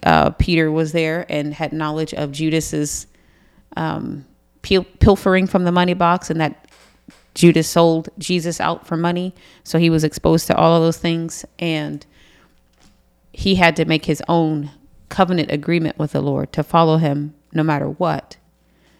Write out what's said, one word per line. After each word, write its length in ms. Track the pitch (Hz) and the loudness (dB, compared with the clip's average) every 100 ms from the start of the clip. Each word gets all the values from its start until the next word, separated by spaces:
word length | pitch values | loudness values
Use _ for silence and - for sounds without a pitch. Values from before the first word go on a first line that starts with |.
uh, 280 | - 80 - | 0 2 2
Peter 380 | - - 165 156 | 0 0 2 2
was 220 | 156 156 | 0 -2
there 340 | 165 160 165 - | -2 -2 -4 -4
and 240 | 151 147 | -6 -6
had 180 | 147 156 | -6 -6
knowledge 420 | 156 156 156 156 | -4 -4 -4 -6
of 200 | - 147 | -6 -8
Judas's, 720 | 139 160 160 156 151 147 - - _ _ _ _ _ _ - | -4 -2 -2 -2 -4 -4 -6 -12 _ _ _ _ _ _ -6
um, 480 | 160 156 - 147 135 _ _ _ | -6 -6 -8 -10 -14 _ _ _
pil-, 220 | - 190 180 - | 0 0 0 4
pilfering 480 | - 196 196 185 185 | 6 6 4 2 2
from 160 | 190 | 0
the 80 | 175 | 2
money 220 | 180 180 | 2 2
box, 360 | 180 170 175 - | 2 2 0 -2
and 120 | 165 | -2
that 260 | 156 - _ _ _ _ - - _ - | -2 -4 _ _ _ _ -20 -20 _ 4
Judas 340 | 170 165 160 | 6 6 2
sold 400 | 175 170 160 160 - | 2 2 2 -4 -12
Jesus 420 | - 180 165 165 | -4 -4 -4 -4
out 260 | 160 165 - | -4 -4 -6
for 120 | 165 | -4
money. 360 | 170 175 185 - - - | -2 -2 -6 -10 -20 -20
So 160 | - 160 | -4 0
he 100 | 170 | 2
was 140 | 160 | 2
exposed 440 | 151 - 160 165 - | 0 -2 0 0 2
to 100 | - | 2
all 180 | 165 165 | 4 4
of 80 | |
those 140 | 165 165 | 2 -2
things, 480 | 170 165 165 - - - | -4 -4 -6 -12 -16 -10
and 480 | 170 156 151 147 - _ _ _ _ _ _ _ _ _ _ _ _ | -6 -6 -6 -10 -14 _ _ _ _ _ _ _ _ _ _ _ _
he 240 | - 196 185 | -6 0 4
had 200 | 170 160 | 2 2
to 80 | 160 | 0
make 200 | 160 - | 0 -2
his 160 | 151 - | -4 0
own 440 | 170 160 156 147 - _ - - | 0 2 -2 -6 -12 _ -20 -10
covenant 440 | - 180 175 151 | 0 0 0 -2
agreement 460 | 147 143 170 160 - | -4 -2 -2 -2 -4
with 140 | 151 | -4
the 100 | 143 | -2
Lord 300 | 143 139 147 | -2 -4 -4
to 100 | - | -6
follow 340 | 147 165 165 160 | 0 2 4 4
him 360 | 160 147 147 - _ | 2 -2 -6 -12 _
no 100 | 165 | -2
matter 240 | 156 147 143 | 0 0 -4
what, 460 | 147 175 147 - - _ _ _ _ _ | -4 -4 -4 -8 -20 _ _ _ _ _